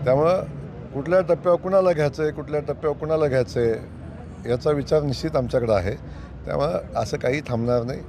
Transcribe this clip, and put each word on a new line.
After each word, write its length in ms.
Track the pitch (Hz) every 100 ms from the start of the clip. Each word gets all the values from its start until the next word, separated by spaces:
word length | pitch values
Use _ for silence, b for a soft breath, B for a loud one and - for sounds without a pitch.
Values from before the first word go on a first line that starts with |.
त्यामुळं 380 | 123 135 160 190 - - - - -
कुठल्या 260 | 139 139 185
टप्प्यावर 380 | 170 165 180 170
कुणाला 340 | 185 190 185
घ्यायचं 300 | 160 147 151
आहे, 100 | 151
कुठल्या 280 | 147 147 147
टप्प्यावर 360 | 147 143 156 147
कुणाला 300 | 156 160 147
घ्यायचं 340 | 131 120 123
आहे 120 | 117 110 - - - - - - 113
याचा 200 | 123 156
विचार 320 | 143 127 156
निश्चित 340 | 147 127 160 151
आमच्याकडे 360 | 120 131 117
आहे. 220 | 101 90 131 B B B B -
त्यामुळं 340 | - 143 175 - 117
असं 200 | 110 147
काही 240 | 127 143
थांबणार 420 | 143 120 117 123
नाही 160 | 117 -